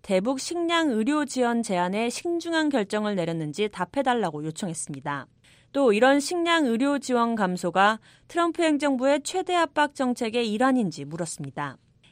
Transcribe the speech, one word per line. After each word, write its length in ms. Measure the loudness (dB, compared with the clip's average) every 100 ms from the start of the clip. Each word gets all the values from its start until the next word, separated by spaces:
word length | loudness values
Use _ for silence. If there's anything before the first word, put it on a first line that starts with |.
대북 380 | -2 0 0 -2
식량 500 | -4 -4 0 2 2
의료 340 | 2 0 0
지원 380 | -2 0 0 0
제안에 480 | 0 0 0 -2 -4
신중한 580 | -4 -4 -4 -2 0 2
결정을 460 | 0 0 -2 -2
내렸는지 560 | -2 -2 -2 -4 -4 -4
답해달라고 760 | -4 -4 -2 0 0 -2 -4
요청했습니다. 840 | -8 -6 -8 -8 -10 -10 -8 -8 -10 _ _ _ _
또 220 | 2 4
이런 260 | 6 6 6
식량 460 | 2 0 2 2 2
의료 320 | 2 0 0
지원 360 | 0 0 0
감소가 640 | 0 0 0 0 4 4 2 -6 _ _
트럼프 340 | 0 0 2
행정부의 600 | 2 2 0 0 2 0
최대 320 | 0 -4 0 0
압박 380 | 0 0 -2
정책의 580 | 0 -2 -2 -2 -2 -2
일환인지 540 | 2 2 4 0 -4 -10
물었습니다. 720 | -8 -8 -8 -10 -8 -8 -10 _ _ _